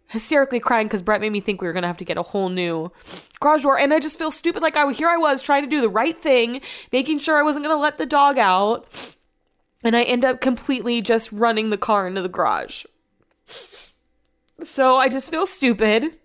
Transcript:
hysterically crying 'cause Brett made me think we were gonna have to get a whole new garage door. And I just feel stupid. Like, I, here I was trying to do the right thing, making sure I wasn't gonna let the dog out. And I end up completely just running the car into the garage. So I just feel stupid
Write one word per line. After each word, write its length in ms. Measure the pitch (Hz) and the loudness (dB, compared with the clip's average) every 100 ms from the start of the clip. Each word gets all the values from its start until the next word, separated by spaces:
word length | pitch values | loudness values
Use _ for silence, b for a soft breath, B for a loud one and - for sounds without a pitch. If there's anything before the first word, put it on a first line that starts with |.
| _ | _
hysterically 520 | 220 - 294 269 240 | -8 0 2 2 0
crying 260 | - 233 214 | 0 0 0
'cause 140 | 208 | -2
Brett 220 | 180 214 | 0 0
made 100 | 214 | 0
me 80 | 208 | -4
think 220 | 208 190 | -4 -4
we 40 | 180 | -4
were 60 | |
gonna 140 | 175 175 | -4 -4
have 100 | 170 | -6
to 80 | |
get 140 | 175 165 | -6 -6
a 40 | |
whole 280 | 170 202 190 | -4 -4 -2
new 420 | 180 175 165 170 B B 180 B - | -2 -4 -4 -6 B B -20 B -2
garage 220 | 285 311 | 2 2
door. 160 | 277 - | 2 2
And 160 | 277 | 4
I 60 | 311 | 2
just 180 | 302 - | 0 -6
feel 120 | 320 | -6
stupid. 320 | - 339 311 | -4 -4 -2
Like, 140 | 320 311 | 0 2
I, 160 | 285 | 0
here 160 | 226 330 | 0 0
I 80 | 339 | 2
was 240 | 311 269 | 2 0
trying 220 | - 277 | 2 0
to 60 | 277 | 2
do 120 | 294 | 0
the 80 | 226 | 0
right 280 | 196 285 330 | 0 -2 -2
thing, 440 | 311 254 233 254 B B B | 2 2 2 -4 B B B
making 260 | 247 240 294 | -4 -2 -2
sure 200 | 320 302 | 0 2
I 40 | |
wasn't 220 | 302 285 | 2 0
gonna 160 | 294 302 | -2 0
let 160 | 294 294 | 0 -2
the 80 | |
dog 320 | 294 294 285 262 | -2 4 4 4
out. 500 | 202 185 202 233 - B B B _ _ _ _ _ _ | 2 4 2 -2 -6 B B B _ _ _ _ _ _
And 140 | 233 233 | 2 2
I 60 | |
end 240 | 240 240 262 | 2 2 2
up 160 | 247 | 2
completely 580 | 262 240 - 262 220 233 | -2 -2 -2 -2 -2 -2
just 320 | 208 226 220 | 0 0 0
running 380 | 208 233 220 220 | 0 0 2 -2
the 80 | 202 | -2
car 280 | - 208 185 | 0 0 0
into 140 | 190 | -4
the 80 | 180 | -6
garage. 560 | 185 143 85 62 - - _ _ _ _ _ _ B B B B B _ _ _ _ _ - | -2 -2 -2 -6 -14 -20 _ _ _ _ _ _ B B B B B _ _ _ _ _ -20
So 340 | 330 - 262 262 | -12 0 4 4
I 120 | 262 | 2
just 220 | 262 - | -2 -4
feel 160 | 320 370 | -4 -4
stupid 720 | - 262 208 220 220 302 - | 0 0 2 2 2 0 -8